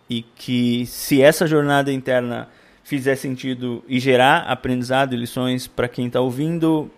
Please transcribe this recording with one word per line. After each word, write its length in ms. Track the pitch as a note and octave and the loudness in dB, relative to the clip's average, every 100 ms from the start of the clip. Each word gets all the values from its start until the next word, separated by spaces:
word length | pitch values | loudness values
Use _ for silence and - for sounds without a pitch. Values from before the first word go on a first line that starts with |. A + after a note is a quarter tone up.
| - | -8
e 140 | A#2 | -8
que 640 | A#2 - - B2 B2 A#2+ A#2+ | -8 -12 -4 0 2 0 -4
se 340 | - - C#3 | -8 0 6
essa 240 | C#3 D#3+ E3 | 6 6 2
jornada 460 | D#3 C#3+ C#3+ C#3 | 2 2 2 0
interna 580 | C3+ C3 B2+ A#2+ A#2 A#2 _ _ _ | -2 -2 -2 -2 -6 -12 _ _ _
fizer 320 | - C#3+ C3 C3 | -8 -4 0 -2
sentido 680 | C#3+ B2+ C3+ B2 B2 A#2 - | -2 -6 -6 -6 -6 -6 -4
e 120 | C3 | -2
gerar 400 | C3 B2+ C3 D3+ - | 2 4 6 4 0
aprendizado 680 | B2 C3 B2+ B2 C3 C#3 | -4 -2 -4 -2 0 0
e 40 | B2 | -2
lições 500 | A#2 C3 B2+ B2+ B2+ | -6 -4 -4 -4 -6
pra 200 | - A#2+ | -6 -6
quem 220 | - B2 | -4 -4
tá 100 | B2 | -2
ouvindo, 720 | B2+ B2 D#3 E3+ D#3+ D#3 - | -2 -2 -4 0 0 0 -2